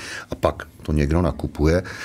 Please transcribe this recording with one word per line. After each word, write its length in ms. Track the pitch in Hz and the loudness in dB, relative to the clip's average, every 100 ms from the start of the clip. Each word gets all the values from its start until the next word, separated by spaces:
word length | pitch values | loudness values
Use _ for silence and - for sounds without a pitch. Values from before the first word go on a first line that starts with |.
| - - - | -8 -12 -10
a 40 | |
pak 280 | - 82 - - - | 0 0 0 -10 -10
to 100 | - | -2
někdo 300 | 76 73 82 | 2 4 4
nakupuje. 600 | 85 71 - - 78 87 - - | 2 0 -6 2 4 4 0 -10